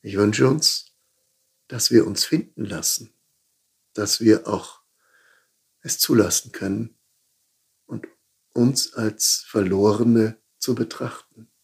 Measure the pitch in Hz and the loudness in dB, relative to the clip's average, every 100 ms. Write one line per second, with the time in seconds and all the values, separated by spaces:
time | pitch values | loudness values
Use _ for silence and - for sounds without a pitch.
0 | 113 98 104 107 131 151 - - - _ | -6 0 2 4 2 2 0 -2 -10 _
1 | _ _ _ _ _ _ _ 120 - 120 | _ _ _ _ _ _ _ -6 4 4
2 | 104 98 - 160 - - 107 85 - - | 4 -4 -2 -2 -4 -12 -10 -6 -4 -6
3 | 113 _ _ _ _ _ _ _ _ - | -10 _ _ _ _ _ _ _ _ -6
4 | 104 - 113 107 - 104 - - _ _ | -4 2 4 4 2 -6 -6 -20 _ _
5 | _ _ _ _ _ _ _ _ - - | _ _ _ _ _ _ _ _ -10 -4
6 | - 120 98 - 117 - 98 101 117 _ | 2 4 4 -2 -6 -8 -6 -6 -8 _
7 | _ _ _ _ _ _ _ _ _ 110 | _ _ _ _ _ _ _ _ _ -14
8 | - _ _ _ _ 123 120 135 - - | -14 _ _ _ _ 0 0 0 -6 -4
9 | 107 - - - - 110 92 95 104 104 | -6 -2 -2 -2 -2 -2 0 2 2 4
10 | 117 117 110 - _ _ - 123 113 - | 4 4 2 -4 _ _ -6 -4 -4 -6
11 | 123 - _ - 113 _ | -12 -12 _ -20 -20 _